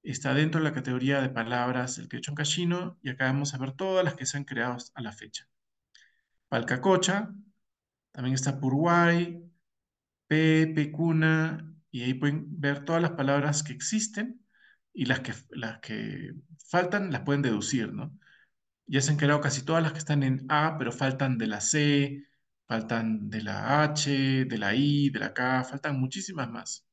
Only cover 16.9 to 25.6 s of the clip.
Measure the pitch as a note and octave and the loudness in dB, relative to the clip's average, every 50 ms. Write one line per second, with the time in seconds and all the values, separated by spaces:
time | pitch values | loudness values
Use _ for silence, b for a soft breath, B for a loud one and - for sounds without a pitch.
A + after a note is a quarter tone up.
16.9 | G#3 G3+ G3 F#3 C#3 B2+ - C#3+ C#3+ C#3+ C3+ B2 A2 G#2+ G#2 - - B2 G#2+ E2 | 0 -2 -2 -2 -4 -4 0 0 2 2 2 2 0 0 0 0 0 0 -2 -2
17.9 | - G#2 B2 D3+ - b b b b b b b b b _ _ _ _ _ - | -6 -8 -10 -10 -12 b b b b b b b b b _ _ _ _ _ -2
18.9 | D3 C3+ C3 D3+ D3+ D3 D3 C#3+ D3 D3 D3 C#3+ C#3 - - - D#3+ E3 D#3+ D3+ | 0 0 2 2 2 4 4 4 4 4 2 0 -2 -2 -2 0 2 2 2 0
19.9 | - - - - D3 C#3+ C3+ C3 C3 C3 - - D#3 D3 D3+ D#3+ D3+ - B2+ A#2 | -2 -4 -2 0 2 2 2 2 0 -2 0 0 2 2 2 2 0 -2 -4 -4
20.9 | A#2 - C#3 C3+ C3 C3+ C#3 C3 B2+ A2+ A2+ A2 G#2 G#2 - - - D3+ D3 D3 | -2 0 -2 -2 0 0 0 0 0 0 -2 -2 -4 -2 -2 0 2 2 4 4
21.9 | C#3+ C#3+ C#3 C#3+ C#3 C#3 B B B B B _ _ _ _ _ A#2+ A2+ A2 - | 4 4 2 0 -2 -10 B B B B B _ _ _ _ _ -4 -4 -2 -2
22.9 | A#2+ A2+ A2+ A2+ A2 G#2+ G#2 G#2 G#2+ A2 G#2 G#2 G2+ G2 G#2 A#2+ C#3+ D3+ D3+ D3+ | -2 0 0 0 -2 -2 -4 -6 -6 -6 -6 -4 -6 -4 0 2 4 4 4 2
23.9 | D3+ D3+ - C#3+ C#3+ C3+ C3+ C3+ C3 C3 B2+ A2+ A#2+ G#2+ G#2+ G2 G#2+ B2+ C#3+ D3 | 2 0 0 0 2 2 2 2 2 2 2 0 -2 -2 0 2 2 4 4 4
24.9 | C#3+ C#3+ C#3+ C#3 G#2+ G#2+ G#2 G#2+ - - B2+ B2+ C3 C3 | 4 4 2 2 2 0 -4 -4 -2 -2 0 2 2 0